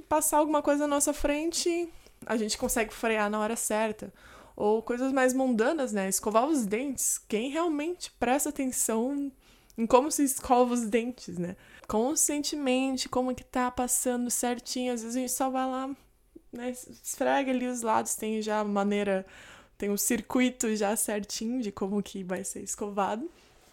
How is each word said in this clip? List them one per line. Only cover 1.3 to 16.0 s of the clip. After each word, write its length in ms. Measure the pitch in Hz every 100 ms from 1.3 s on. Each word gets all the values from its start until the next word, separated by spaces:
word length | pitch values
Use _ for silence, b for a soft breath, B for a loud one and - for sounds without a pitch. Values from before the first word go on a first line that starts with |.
| 294 330 - 359 339 339 - B - -
a 100 | 220
gente 220 | 214 -
consegue 340 | 254 247 220
frear 380 | - 233 220 208
na 100 | 214
hora 160 | 214 226
certa. 560 | - 214 220 214 202 - B B B
Ou 280 | - 208 220
coisas 300 | 220 240 262
mais 200 | 269 254
mundanas, 600 | 254 262 226 233 330 254
né? 160 | 208 190
Escovar 380 | 190 226 214 269
os 200 | 302 208
dentes. 500 | 214 285 254 - -
Quem 320 | - 208 254
realmente 640 | 294 339 294 302 359 - -
presta 300 | 240 277 302
atenção 800 | 285 262 233 - 220 247 285 277 - b b b -
em 80 | 226
como 260 | 254 294
se 120 | -
escova 500 | 285 - - 247 247
os 80 | 240
dentes, 560 | 226 226 240 247 - 175
né? 180 | 180 190 B B -
Conscientemente, 1200 | 214 247 311 - 294 294 302 269 254 262 262 -
como 260 | 262 254
que 80 | 247
tá 280 | - 262 247
passando 600 | 247 247 - 254 247 240
certinho. 640 | - 247 240 - 254 247
Às 80 | 240
vezes 160 | 226 247
a 40 |
gente 120 | 247
só 160 | - 269
vai 160 | 262
lá, 240 | 262 254 262 277